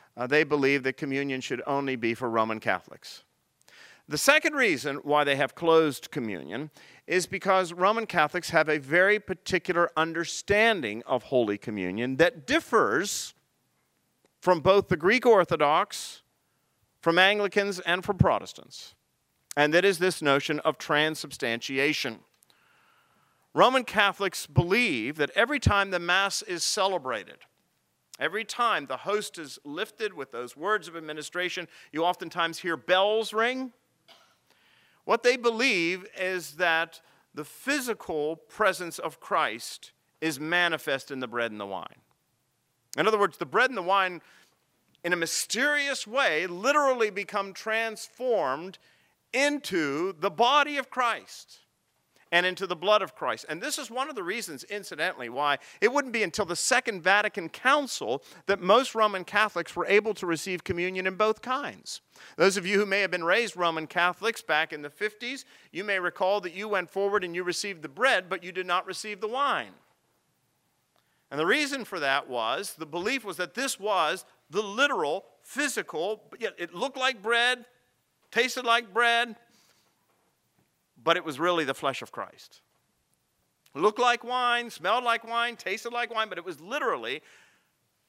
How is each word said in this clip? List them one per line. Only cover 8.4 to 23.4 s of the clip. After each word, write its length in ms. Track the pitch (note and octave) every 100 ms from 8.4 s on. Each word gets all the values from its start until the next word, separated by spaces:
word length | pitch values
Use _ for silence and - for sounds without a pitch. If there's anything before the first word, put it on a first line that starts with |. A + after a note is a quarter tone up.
| -
have 180 | D#3+ D#3
a 120 | D3+
very 400 | C3+ E3+ G3 G#3
particular 720 | G3 F3+ - F3 - E3+ E3+
understanding 1080 | - D#3+ E3 D#3+ - - G#3 A3+ G3+ A2+ A2
of 160 | - B2
Holy 380 | - C3 G#2+ G2+
Communion 560 | - G#2 F2+ G2+ B2
that 320 | C3+ F3 E3+ C#3
differs 880 | D#4 - A3+ A2+ B2+ G3+ - - - _ _ _ _ _ _ _ _ _ _
from 200 | F3+ E3+
both 260 | F3 G3 -
the 100 | E3
Greek 300 | F3 A#3+ A#3+
Orthodox, 960 | G#3 E3+ D#3+ D3 D#3+ G#3 - - - _ _ _ _ _ _ _ _
from 160 | E3+ E3+
Anglicans, 600 | F#3+ G#3 G3+ G#3 G3+ F3+
and 220 | F3 F3+
from 140 | F3+ F#3+
Protestants. 800 | F#3+ A2 F2+ - - - - _ _ _ _ _ -
And 200 | - D3+
that 100 | E3+
is 140 | G3 E3
this 240 | F#3 -
notion 360 | D3 C#3 - D3+
of 180 | D#3 C#3+
transubstantiation. 1400 | - D3 D#3 D3+ C#3+ - B2 A#2 - C3+ D3 D3 B2+ A2 _ _ _ _ _ _ _ _ _ _ _ _